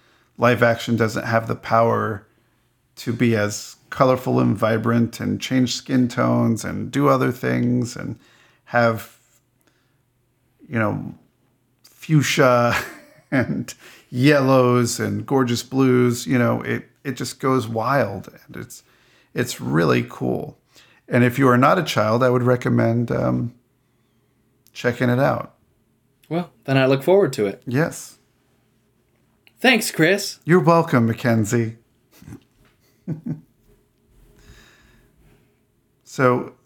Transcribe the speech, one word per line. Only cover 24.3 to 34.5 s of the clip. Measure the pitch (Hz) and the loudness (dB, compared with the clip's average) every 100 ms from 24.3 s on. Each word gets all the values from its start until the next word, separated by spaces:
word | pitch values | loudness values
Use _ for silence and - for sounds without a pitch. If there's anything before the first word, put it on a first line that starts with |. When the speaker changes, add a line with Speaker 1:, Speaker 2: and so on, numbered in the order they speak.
| _ _ _ _ | _ _ _ _
Speaker 1:
checking | - 123 120 123 | -6 -4 0 0
it | 123 | 2
out. | 143 123 - _ _ _ _ _ _ _ - | 0 0 -6 _ _ _ _ _ _ _ -6
Speaker 2:
Well, | 165 165 _ | -6 -6 _
then | - 135 | 0 2
I | 131 | 4
look | 139 | 2
forward | 170 196 160 | 4 4 4
to | 107 101 | 0 -2
it. | - 131 | -4 -4
Speaker 1:
Yes. | 127 165 - - - _ _ _ _ _ _ _ _ _ _ _ _ _ _ | -2 -2 -6 -18 -20 _ _ _ _ _ _ _ _ _ _ _ _ _ _
Speaker 2:
Thanks, | 247 226 - | 2 2 0
Chris. | - 160 202 - - | 2 2 2 -2 -8
Speaker 1:
You're | 147 180 | 2 2
welcome, | 156 165 160 127 113 | 4 4 4 2 2
Mackenzie. | 113 120 113 104 120 113 - _ _ _ _ - - _ _ _ _ _ _ - | 0 0 0 2 0 -2 -8 _ _ _ _ -20 -20 _ _ _ _ _ _ -10
<laughs> | 156 - 156 - _ _ _ _ _ _ _ _ _ - | -10 -8 -12 -14 _ _ _ _ _ _ _ _ _ -20